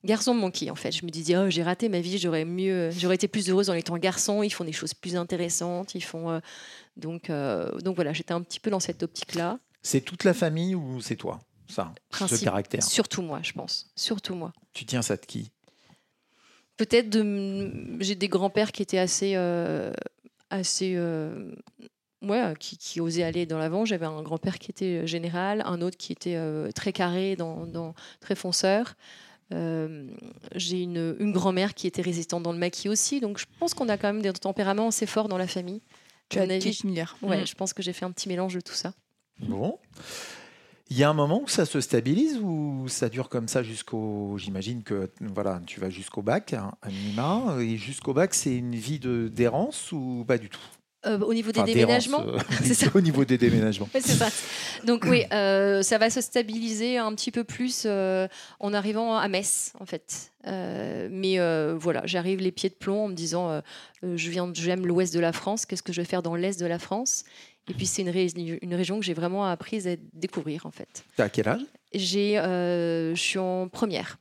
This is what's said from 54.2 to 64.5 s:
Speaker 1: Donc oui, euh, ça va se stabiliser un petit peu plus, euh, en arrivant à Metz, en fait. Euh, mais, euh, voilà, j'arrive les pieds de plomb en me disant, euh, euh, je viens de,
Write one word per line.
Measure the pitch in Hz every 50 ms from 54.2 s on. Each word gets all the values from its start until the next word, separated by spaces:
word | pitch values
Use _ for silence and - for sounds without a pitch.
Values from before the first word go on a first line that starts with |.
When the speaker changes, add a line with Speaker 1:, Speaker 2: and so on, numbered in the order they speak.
| 233 220 - - - - - - - - - - -
Speaker 1:
Donc | 226 240 233 -
oui, | - 254 240 220 - -
euh, | 214 202 196 196 196 196 202 202 196 196
ça | - 233
va | 214 214 233
se | 226 262
stabiliser | 226 - - 247 240 208 220 226 226 226 220 214 226 240 247 247
un | 226 214 214
petit | 208 - -
peu | - 240 233
plus, | - - - 247 254 247 - -
euh, | 220 202 196 190 190 190 185 190 190 - - - - - _
en | - 202 202
arrivant | 208 190 208 214 220 226 233 220
à | 220 - 202
Metz, | 190 185 202 - - - - - - -
en | 190
fait. | 180 - 156 _ - - - - - _ _ -
Euh, | - 190 190 180 185 - - 208 - - - - 95
mais, | 190 190 190 190 190 185
euh, | 175 170 165 156 156 151 165
voilà, | 165 156 170 160 - -
j'arrive | - 180 180 170 185 190 185
les | 190 185 180
pieds | - - 190
de | 190
plomb | _ - 196 196 208 214
en | 208
me | 185
disant, | 165 165 160 165 175 180 170
euh, | 156 147 143 - - - - - _ - -
euh, | 180 175 170
je | 160 170
viens | 170 185 180
de, | 180